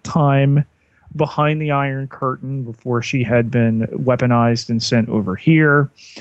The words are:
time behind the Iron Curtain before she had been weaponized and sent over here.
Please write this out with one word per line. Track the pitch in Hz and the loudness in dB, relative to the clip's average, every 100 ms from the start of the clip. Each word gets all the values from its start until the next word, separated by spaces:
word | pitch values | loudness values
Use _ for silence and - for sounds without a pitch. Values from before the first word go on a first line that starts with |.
time | - 160 143 139 139 147 - _ _ _ - 156 | -4 0 2 4 2 2 0 _ _ _ -12 -4
behind | 151 - 151 156 | -4 0 -2 0
the | 151 | -2
Iron | 143 139 135 135 | -2 -2 -4 -8
Curtain | - 131 127 135 135 | -6 -6 -6 -8 -8
before | 117 113 123 120 | -8 -10 -4 -4
she | - 135 | -2 -2
had | 110 120 117 | 0 0 2
been | 120 113 113 113 | 2 2 0 -2
weaponized | - 131 123 123 120 117 113 - | -2 -2 0 2 2 2 0 -2
and | 117 | -4
sent | - 117 110 | 0 0 0
over | 110 98 | -2 -2
here. | 92 165 156 151 143 139 _ - - | -2 2 4 4 4 2 _ -20 -20